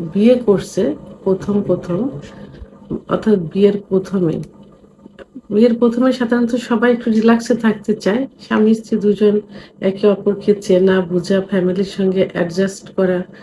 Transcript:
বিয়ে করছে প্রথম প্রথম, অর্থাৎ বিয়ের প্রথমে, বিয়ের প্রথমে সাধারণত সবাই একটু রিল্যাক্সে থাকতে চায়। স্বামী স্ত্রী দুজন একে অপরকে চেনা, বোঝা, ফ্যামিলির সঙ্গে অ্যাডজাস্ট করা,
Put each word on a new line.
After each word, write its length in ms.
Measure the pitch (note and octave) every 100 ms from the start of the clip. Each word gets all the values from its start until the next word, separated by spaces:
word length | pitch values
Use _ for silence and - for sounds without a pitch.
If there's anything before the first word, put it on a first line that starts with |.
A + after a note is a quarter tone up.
| E3
বিয়ে 200 | G3 A3
করছে 600 | B3 - F#3 - - A#3+ D4+ - -
প্রথম 380 | - F#3+ - G3+
প্রথম, 460 | F#3+ F3+ F3 F3 C4 C#3+ - - - - - - - - -
অর্থাৎ 300 | F#3 A3 G3+
বিয়ের 440 | D#3 F#3+ G3+ G3 -
প্রথমে, 540 | F#3+ F#3+ G3 E3+ E3 D#3 - - - _ _ - - - B3+ -
বিয়ের 240 | G#3 A#3+
প্রথমে 380 | A#3 A#3+ A#3 C4
সাধারণত 420 | B3+ A#3 A#3+ A#3
সবাই 380 | B3 - A#3 A#3+
একটু 180 | A#3+ A#3+
রিল্যাক্সে 440 | A3 A3+ A#3 -
থাকতে 400 | A#3+ A3+ G#3 -
চায়। 320 | G#3+ F#3+ A3 C4+ -
স্বামী 340 | - A3 G#3+
স্ত্রী 240 | A3 - A3
দুজন 420 | G3+ G3+ G#3 G#3 - - - -
একে 260 | F#3+ F#3+ G#3
অপরকে 480 | G3 G#3 G3 -
চেনা, 460 | G3+ - F3+ F#3+ F#3+
বোঝা, 400 | E3+ F3+ E3 F#3+
ফ্যামিলির 440 | F#3+ G3 F3+ F#3
সঙ্গে 440 | G3 - F#3+ F#3 -
অ্যাডজাস্ট 640 | F3 F3 E3+ G3 - -
করা, 280 | - F#3 F3+ F#3 -